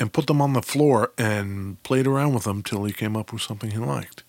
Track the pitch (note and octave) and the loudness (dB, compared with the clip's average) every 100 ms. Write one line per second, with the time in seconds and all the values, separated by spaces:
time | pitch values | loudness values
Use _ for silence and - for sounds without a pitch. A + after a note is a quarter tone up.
0 | A2+ - - D3 C#3+ C3 - C#3 D3+ A#2 | -2 0 2 2 4 2 0 4 4 6
1 | A#2 - A2 G#2 G2+ G2 G2 F2+ - C3 | 2 0 0 0 -2 -6 -8 -10 -2 2
2 | C3+ C3+ D3 B2 A2 G2+ G2+ G2+ G#2 - | 2 2 2 2 0 -4 -2 -2 -2 -2
3 | G#2+ A2 G#2 A2+ - G#2+ A2+ G#2+ B2 C3 | -2 -2 -4 -8 -8 -6 -6 -4 -4 -4
4 | - - | -6 -16